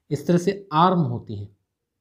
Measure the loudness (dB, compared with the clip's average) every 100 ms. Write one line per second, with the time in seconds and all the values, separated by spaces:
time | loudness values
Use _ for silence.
0 | _ -6 0 0 0 -4 -2 2 4 4
1 | 0 -4 -8 -12 -14 _ _ _ _ _